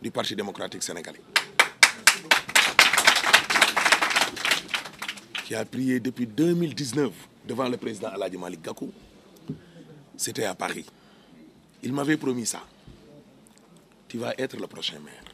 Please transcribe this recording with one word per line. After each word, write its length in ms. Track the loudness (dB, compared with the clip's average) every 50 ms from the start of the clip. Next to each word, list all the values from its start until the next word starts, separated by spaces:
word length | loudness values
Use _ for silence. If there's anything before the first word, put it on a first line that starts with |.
du 80 | -10 -4
Parti 240 | -4 -2 -2 -2 -2
démocratique 460 | -4 -4 -6 -6 -6 -8 -8 -6 -6 -6
sénégalais, 360 | -6 -6 -8 -10 -10 -14 -16 -18 -2 0 0 0 2 2 2 2 2 4 6 6 6 6 4 4 4 4 4 4 4 4 4 4 4 4 4 4 6 6 4 4 6 4 4 6 6 6 6 6 6 6 6 4 4 2 4 4 4 4 2 2 4 4 4 2 2 2 2 0 0 -2 -4 -4 -4 -4 -4 -4 -4 -6 -6 -6 -8 -12 -12 -10 -10 -10 -10 -12 -12 -10 -10 -6
qui 80 | -4 -4
a 100 | -4 -4
prié 340 | -4 -4 -2 0 2 2 2
depuis 260 | 0 -2 -2 -2 -4
deux 280 | -2 0 2 2 4 4
mille 200 | 2 0 0 -2
dix-neuf 380 | -4 -6 -2 0 0 0 0 -2 -6 -14 -20 -20 -14 -10
devant 220 | -6 -4 -2 0 0
le 100 | -2 -2
président 300 | -4 -6 -6 -6 -6 -6
Aladji 280 | -4 -4 -4 -4 -4 -6
Malick 240 | -8 -8 -10 -10
Gakou. 320 | -10 -10 -10 -8 -10 -10 -10 -14 -20 -20 -20 -20 -20 -20 -20 -16 -12 -12 -12 -12 -14 -18 -20 -20 -20 -20 -20 -20 -20 -20 -10
C'était 300 | -6 -6 -6 -2 -2 -2
à 100 | -2 -2
Paris. 300 | -2 -4 -4 -4 -6 -10 -12 -18 -20 -20 -20 -20 -20 -20 -20 -20 -20 -20 -20 -20 -20 -20 -20 -16 -10 -6
Il 80 | -4 -2
m'avait 240 | 0 2 2 2 2
promis 280 | 2 0 0 0 -2
ça. 160 | -2 -4 -6 -10 -14 -20 -20 -20 -20 -20 -20 -20 -20 -20 -20 -20 -20 -20 -20 -20 -20 -20 -20 -20 -20 -20 -20 -20 -20 -20 -20 -16 -12
Tu 100 | -8 -6
vas 160 | -4 -4 -4 -2
être 180 | -4 -4 -4 -8
le 100 | -10 -10
prochain 320 | -8 -6 -6 -6 -6 -8
maire. 240 | -12 -16 -18 -20 -20 -20